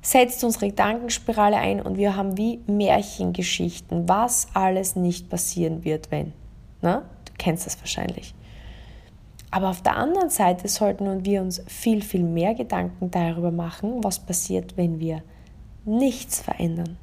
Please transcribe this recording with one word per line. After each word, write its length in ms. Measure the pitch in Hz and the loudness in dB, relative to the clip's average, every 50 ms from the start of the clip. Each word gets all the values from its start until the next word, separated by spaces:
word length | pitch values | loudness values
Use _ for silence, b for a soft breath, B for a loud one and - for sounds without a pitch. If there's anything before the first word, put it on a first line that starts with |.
setzt 420 | - - - 269 247 247 247 - - | -2 6 6 6 6 6 4 -2 0
unsere 240 | 240 226 - - 202 | 0 0 0 0 -2
Gedankenspirale 880 | 202 202 202 208 220 233 240 240 233 - - - 226 214 208 208 208 202 | 2 2 2 2 2 -2 -2 -4 -4 -4 -2 -2 2 4 6 6 6 4
ein 240 | - 190 196 202 | 2 2 0 0
und 160 | - - 190 190 | -2 -4 0 2
wir 180 | 202 202 196 | 2 2 2
haben 220 | 190 196 196 190 190 | 2 0 -2 0 0
wie 220 | 214 226 233 233 - - | 0 0 0 -2 -2 0
Märchengeschichten, 1400 | 208 208 208 196 - 196 202 202 - - 190 180 175 180 180 175 - - 175 170 170 - - - 170 170 170 175 | 2 2 4 6 4 4 4 0 -6 -4 -2 -2 -2 -2 -2 -2 -2 -2 -2 -2 -4 -6 -10 -4 -4 -2 2 2
was 400 | 185 202 226 247 240 - - - - | 4 4 4 2 0 -2 -2 0 0
alles 420 | 196 190 190 185 190 190 185 - | 2 2 4 2 2 0 -2 0
nicht 340 | 185 180 175 175 - - - | 0 0 0 0 -2 -6 -6
passieren 540 | - 180 - - - 180 170 160 160 160 170 | -4 -4 -4 -4 -2 0 0 0 0 -2 -2
wird, 280 | 156 156 156 156 - | -2 -4 -4 -4 -4
wenn. 200 | - 151 147 156 151 - - - - - - - - - | -4 -4 -4 -6 -8 -14 -18 -20 -20 -20 -20 -20 -14 -2
Na? 180 | - 170 185 247 330 - - - - | 0 2 2 2 -2 -6 -18 -20 -20
Du 80 | - - - | -20 -12 -4
kennst 280 | - 185 160 175 - | 0 0 0 0 -2
das 140 | - - - | -8 -10 -10
wahrscheinlich. 540 | - - - - - 180 180 - - - - B B B B B B B B B B B B B B B B - - - - - - - | -8 -8 -6 -4 -4 -4 -6 -8 -10 -14 -18 B B B B B B B B B B B B B B B B -20 -20 -20 -20 -20 -14 -4
Aber 200 | - 196 190 190 | -2 0 0 0
auf 120 | 185 180 | -2 0
der 160 | - - - - | 0 0 2 2
anderen 320 | 226 285 339 392 370 320 | 2 2 2 2 2 2
Seite 380 | - - 208 180 180 175 - 202 | 2 4 4 4 4 2 0 -4
sollten 580 | - - 214 202 196 196 202 196 196 190 185 | -2 2 2 2 2 0 -2 -2 -2 -2 0
wir 160 | 196 202 196 | 2 2 2
uns 220 | 190 185 175 - - - | 2 -2 -4 -6 -8 -10
viel, 360 | - - - 233 220 214 202 | -12 -2 2 2 2 2 0
viel 200 | - - 185 175 | 0 0 2 2
mehr 300 | 170 165 165 170 196 226 | 2 2 2 2 2 2
Gedanken 560 | 233 247 233 - 180 180 180 180 - 190 180 | 0 -2 -2 0 0 0 -2 -4 -4 -6 -2
darüber 420 | 175 180 170 165 165 170 175 175 | 0 0 0 2 0 0 0 0
machen, 520 | 165 170 170 170 165 - - 208 247 247 214 | 0 0 -2 -4 -6 -4 -4 -4 -2 -2 -2
was 160 | 202 185 - | -2 -2 -4
passiert, 580 | - - 180 - - - 190 185 180 180 - - | -6 -4 -4 -4 -2 -2 -2 -4 -4 -4 -2 0
wenn 220 | 175 170 165 160 | 0 0 0 0
wir 240 | 160 165 160 156 160 B B B B B B B B B - - - | -2 -4 -4 -4 -8 B B B B B B B B B -20 -12 -4
nichts 560 | 214 214 233 269 269 233 - - - - - | 0 2 4 4 4 2 0 -8 -6 -6 -4
verändern. 560 | - - - - - 170 165 165 170 165 170 175 | -2 -4 -2 0 0 0 0 -2 -4 -6 -8 -12